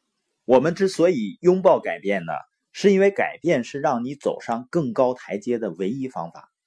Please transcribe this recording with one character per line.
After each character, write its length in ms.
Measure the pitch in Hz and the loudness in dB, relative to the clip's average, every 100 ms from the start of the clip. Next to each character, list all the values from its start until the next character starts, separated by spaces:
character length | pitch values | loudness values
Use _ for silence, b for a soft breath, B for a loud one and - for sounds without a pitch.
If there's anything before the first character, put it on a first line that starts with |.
| _ _ _ _ | _ _ _ _
我 160 | - 127 | 4 4
们 140 | 151 | 4
之 120 | 180 190 | 0 -2
所 220 | - 170 | 2 2
以 300 | 139 104 - | 2 -4 0
拥 220 | 170 185 | 2 4
抱 180 | 180 151 | 4 4
改 180 | 98 82 | 0 -6
变 280 | 98 98 82 | -4 -4 -4
呢， 60 | 73 - _ _ | -8 -10 _ _
是 200 | - 208 | 0 4
因 80 | 190 | 4
为 100 | 196 | 4
改 280 | 196 87 76 | 2 -4 -4
变 260 | 165 147 | -2 -2
是 160 | 117 139 | -2 -4
让 240 | 151 123 | -2 -2
你 100 | 123 | -4
走 240 | 143 - - | -6 -6 -4
上 300 | - 117 127 | -6 -8 -4
更 220 | 175 139 | -4 -2
高 220 | 113 127 | 0 0
台 240 | 127 - 104 | -2 -8 -8
阶 200 | 120 120 | -4 -4
的 120 | 110 | -4
唯 180 | 82 95 | -4 -6
一 220 | 135 131 | -4 -8
方 200 | 92 82 | -8 -12
法。 220 | 78 - _ | -14 -20 _